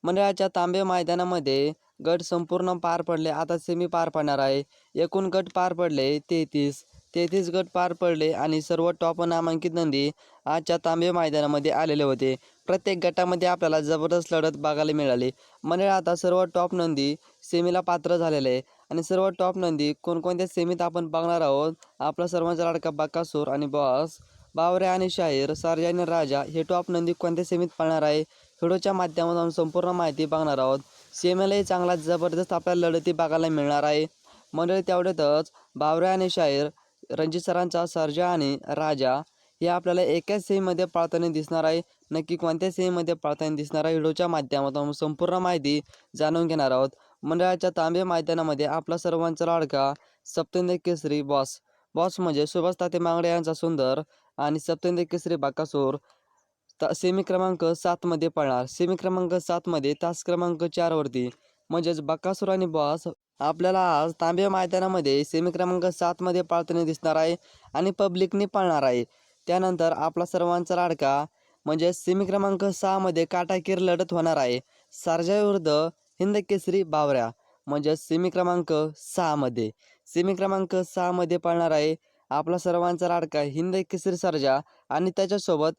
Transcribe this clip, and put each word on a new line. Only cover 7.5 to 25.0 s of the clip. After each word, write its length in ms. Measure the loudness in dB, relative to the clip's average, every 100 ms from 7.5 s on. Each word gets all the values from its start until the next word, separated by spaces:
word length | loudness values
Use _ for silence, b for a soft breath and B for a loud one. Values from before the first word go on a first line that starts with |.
गट 160 | -2 -2
पार 180 | -2 -2
पडले 380 | 0 0 2 0
आणि 280 | 0 0 -2
सर्व 280 | 0 0 0 0
टॉप 220 | -2 0
नामांकित 480 | 0 0 0 -2 -2
नंदी 360 | -2 0 0 0 -4 b b -4
आजच्या 300 | -4 0 0
तांबे 260 | 0 2 2
मैदानामध्ये 600 | 2 0 0 2 2 0
आलेले 300 | 0 0 2
होते. 320 | 2 2 0 -2 b b -2
प्रत्येक 360 | -2 0 0
गटामध्ये 440 | 0 2 0 2 2
आपल्याला 320 | 2 2 0
जबरदस्त 520 | 0 0 2 0 0
लढत 240 | 0 0 0
बघायला 360 | -2 0 0
मिळाली. 380 | 2 2 2 0 b b b
मंडळी 240 | -2 2 2
आता 260 | 2 2 0
सर्व 280 | 2 2 2
टॉप 200 | 0 0
नंदी 400 | 0 0 0 -2 -4 b b
सेमीला 380 | -4 0 2 0
पात्र 360 | 0 -2 0 0
झालेले 320 | 2 2 2
आहे 140 | 0 b b b
आणि 120 | -6
सर्व 260 | 0 0 0 0
टॉप 200 | -2 0
नंदी 340 | -2 0 -2 -2
कोणकोणत्या 440 | -4 -2 -2 -2 -2
सेमीत 360 | -2 -2 0
आपण 260 | -2 -2 -2
बघणार 320 | -2 0 2
आहोत. 320 | 2 2 0 -4 b b
आपला 260 | -6 -2 -2
सर्वांचा 380 | 0 0 0
लाडका 260 | 0 0 -4
बकासूर 580 | -2 -2 -2 -4 -4 -2
आणि 180 | -2 -2
बॉस, 520 | 0 2 2 0 -6 b b b
बावरे 320 | -2 0 2 2
आणि 220 | 0